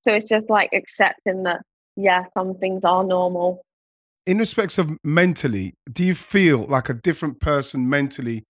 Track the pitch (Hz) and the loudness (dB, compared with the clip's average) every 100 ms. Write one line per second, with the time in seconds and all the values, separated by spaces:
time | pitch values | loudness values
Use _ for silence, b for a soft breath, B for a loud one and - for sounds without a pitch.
0 | - 208 214 220 214 214 185 196 - - | 2 0 2 -2 2 2 2 -2 -6 0
1 | 196 - - 190 185 170 - _ _ - | 0 0 -4 -2 -4 -4 -8 _ _ -2
2 | 196 185 180 - 185 185 190 190 185 185 | 0 0 -2 -6 -6 -4 -6 -2 2 2
3 | 190 185 180 180 180 180 _ _ _ _ | 2 0 0 0 -2 -2 _ _ _ _
4 | _ _ - 202 226 - 196 - 160 160 | _ _ -2 0 2 0 0 0 0 -2
5 | 143 160 180 160 139 104 95 - - 117 | 0 2 2 2 -2 -4 -6 -10 -12 -2
6 | 180 180 - 202 180 135 107 135 - 120 | 0 -2 0 4 6 4 2 -2 -2 -4
7 | 175 156 160 123 170 147 135 135 127 143 | -2 -2 -6 -4 -2 -2 -2 -4 0 0
8 | 139 - 120 113 - | -2 -4 -6 -8 -10